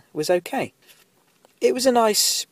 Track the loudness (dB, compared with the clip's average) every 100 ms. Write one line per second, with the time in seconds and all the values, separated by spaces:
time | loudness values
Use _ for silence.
0 | _ -8 -2 -2 -2 -8 -8 _ _ -20
1 | _ _ _ _ _ -2 0 2 2 2
2 | 2 2 0 -2 -8